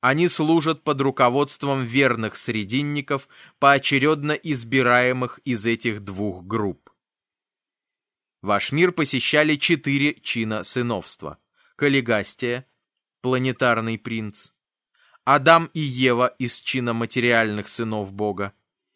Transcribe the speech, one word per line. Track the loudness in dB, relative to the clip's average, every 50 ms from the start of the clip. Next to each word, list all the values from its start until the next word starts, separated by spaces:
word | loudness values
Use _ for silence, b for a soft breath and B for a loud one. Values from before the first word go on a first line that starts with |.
Они | 0 0 2 2 2 2
служат | 2 0 2 4 4 4 4 0 -2 -2 _
под | -2 -2 0
руководством | 0 0 2 2 2 2 4 2 0 -2 -4 -6 -4 -2 -2 -2
верных | -4 0 2 2 4 4 2 0 -4 -6 -8
срединников, | -8 -6 -4 -4 -4 -4 -2 -4 -2 -2 -2 -4 -6 -4 -4 -6 -6 -6 B B B B B B _
поочередно | 4 4 4 4 2 2 2 2 4 2 2 0 -2 -4
избираемых | -4 -4 -4 -4 -4 -4 -4 -2 0 2 4 4 4 4 4 2 0 -2 -4 -6 -8 -10 _
из | -4 -4 -2 0
этих | 0 -2 0 -2 -4 -4 -4
двух | -8 -10 -6 -4 -4 -4 -6 -8 -8
групп. | -6 -4 -2 -2 -4 -6 -8 _ -20 _ _ _ _ _ _ _ _ _ _ _ _ _ _ _ _ _ _ _ _ _ _ _ _ _ _ _ _ _ _
Ваш | -2 -2 0 0 0 -2
мир | 0 2 2 2
посещали | 2 -2 -2 -2 -2 -2 -2 2 2 2 2 2 0
четыре | 0 0 0 0 0 0 -2 0 0 0 -2 -2
чина | -4 _ -6 -4 -4 -4 -4 -4 -6
сыновства: | -6 -4 -4 -2 -2 -2 -4 -4 -6 -10 -14 -12 -12 -12 -12 -14 _ _ _ _ _ _ _
Каллигастия, | -2 0 2 2 2 2 2 0 0 -2 -4 -8 -6 -6 -6 -6 -6 -10 _ _ _ _ _ _ _ _ _ _ _
планетарный | -2 0 0 2 0 -2 0 2 2 2 2 2 0 -4 -6 -6
принц, | -6 -8 -6 -6 -6 -8 -12 -14 -18 -18 _ _ _ _ _ _ _ _ b b b b b b _
Адам | 2 2 6 8 8 6 6 6 0 -4
и | -4
Ева | -4 -4 0 2 2 4 4 4 2 0 0 -4
из | -6 -6 -6 -6
чина | -6 -6 -4 -2 -2 -2 -2
материальных | -2 -4 -2 -2 0 2 4 4 4 2 2 -2 -4 -6 -8
сынов | -8 -6 -4 -4 -4 -4 -6 -6
Бога, | -6 -4 -4 -2 -2 -4 -6 -8 -10 _ _ _ _ _ _ _ _